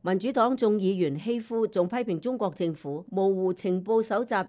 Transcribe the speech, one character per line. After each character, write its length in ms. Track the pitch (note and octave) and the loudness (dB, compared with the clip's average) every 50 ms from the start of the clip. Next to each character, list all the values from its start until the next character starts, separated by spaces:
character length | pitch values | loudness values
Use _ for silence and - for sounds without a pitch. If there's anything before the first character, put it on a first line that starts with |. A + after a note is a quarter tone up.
民 160 | - F3+ F#3 F#3 | 0 0 0 0
主 140 | F#3+ B3+ | 0 0
黨 240 | - C4+ A3 B3 C4 | 2 2 2 2 2
眾 200 | B3 A#3+ G#3+ G#3 | 2 2 2 2
議 180 | G#3+ F#3+ F#3 G3 | 2 2 0 2
員 240 | F#3 F3 C#3+ C#3 D3+ | 2 0 0 0 -4
希 200 | - A3+ A#3+ A#3+ | -4 -4 -4 -4
夫 280 | A3 - A#3 A3+ A3 | -4 -4 -2 -2 -2
仲 200 | G#3+ - G3 F3 | 0 2 0 0
批 100 | F3+ A#3 | 0 -2
評 220 | B3+ A#3+ A#3 F3 D#3+ | -4 -2 -2 -4 -2
中 200 | - B3 B3+ A#3 | -2 -4 -2 -2
國 120 | G#3+ F#3+ | -4 -4
政 220 | D3 - F3+ E3 D#3 | -2 -2 -4 -4 -4
府 300 | - - C#3+ C#3+ D#3 F3+ - | -6 -8 -8 -8 -8 -10 -4
模 180 | F#3 F#3+ F#3+ G3 | -2 2 2 2
糊 240 | G3 F#3 F#3 F#3 | 2 2 0 0
情 300 | F3+ F#3 - G3 F3+ F#3 | -2 -2 -2 -2 -2 -2
報 200 | F3+ G#3 A3+ A3+ | 0 2 2 2
搜 220 | A3 A3 G#3+ G#3+ B3 | 2 2 0 -2 0
集 100 | A#3 A#3 G3 F3+ | 0 -2 -2 -2